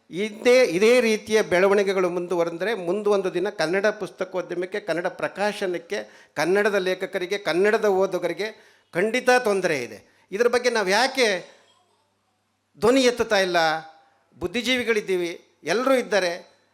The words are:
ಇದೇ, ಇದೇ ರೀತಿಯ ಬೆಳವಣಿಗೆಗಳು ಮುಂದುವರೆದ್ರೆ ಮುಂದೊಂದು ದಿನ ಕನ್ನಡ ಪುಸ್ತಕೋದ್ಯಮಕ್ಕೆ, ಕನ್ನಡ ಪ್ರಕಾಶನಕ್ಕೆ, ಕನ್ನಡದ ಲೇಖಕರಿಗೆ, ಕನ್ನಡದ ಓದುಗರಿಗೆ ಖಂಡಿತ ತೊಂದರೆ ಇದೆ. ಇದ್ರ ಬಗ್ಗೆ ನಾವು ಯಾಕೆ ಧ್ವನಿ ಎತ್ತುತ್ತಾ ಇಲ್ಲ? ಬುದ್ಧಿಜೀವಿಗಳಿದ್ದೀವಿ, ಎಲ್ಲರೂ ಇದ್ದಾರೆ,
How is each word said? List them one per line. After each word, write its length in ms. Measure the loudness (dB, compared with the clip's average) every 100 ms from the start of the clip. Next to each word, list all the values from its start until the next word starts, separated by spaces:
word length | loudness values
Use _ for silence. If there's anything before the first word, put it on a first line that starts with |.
| _
ಇದೇ, 540 | -6 -6 -2 4 6
ಇದೇ 360 | 4 4 4 6
ರೀತಿಯ 420 | 4 0 0 0
ಬೆಳವಣಿಗೆಗಳು 680 | 2 2 4 4 2 0 0
ಮುಂದುವರೆದ್ರೆ 640 | -2 -2 -2 -2 -4 -6
ಮುಂದೊಂದು 600 | -4 -4 -2 0 0 0
ದಿನ 160 | -4 -4
ಕನ್ನಡ 360 | -2 -2 0 0
ಪುಸ್ತಕೋದ್ಯಮಕ್ಕೆ, 920 | -2 -8 -8 -8 -8 -6 -6 -6 -6
ಕನ್ನಡ 260 | -4 -4 -4
ಪ್ರಕಾಶನಕ್ಕೆ, 1200 | -6 -8 -4 -4 -4 -6 -6 -8 -10 -10 -18 -10 -4
ಕನ್ನಡದ 380 | 0 2 2
ಲೇಖಕರಿಗೆ, 640 | 0 0 -2 -4 -6 -4 -4
ಕನ್ನಡದ 460 | -2 0 2 2
ಓದುಗರಿಗೆ 920 | 2 2 0 -2 -6 -6 -8 -12 _ _ _
ಖಂಡಿತ 360 | -2 -2 0 2 2
ತೊಂದರೆ 380 | 2 0 0 -2
ಇದೆ. 440 | -6 -12 -20 _ _
ಇದ್ರ 160 | -2 0
ಬಗ್ಗೆ 220 | 2 0
ನಾವು 180 | 0 2
ಯಾಕೆ 640 | 2 2 2 0 0 -6 _ _ _ _ _ _ _ _ _ _ _ _ _
ಧ್ವನಿ 220 | 2 4
ಎತ್ತುತ್ತಾ 380 | 4 2 0 0
ಇಲ್ಲ? 180 | 2 2 2 0 -6 -20 _ _ _ -10
ಬುದ್ಧಿಜೀವಿಗಳಿದ್ದೀವಿ, 1080 | -8 -4 -2 -2 0 -2 -2 -2 -4 -8 _ _
ಎಲ್ಲರೂ 300 | -4 -2 2
ಇದ್ದಾರೆ, 600 | 0 2 0 0 -4 -12 _ _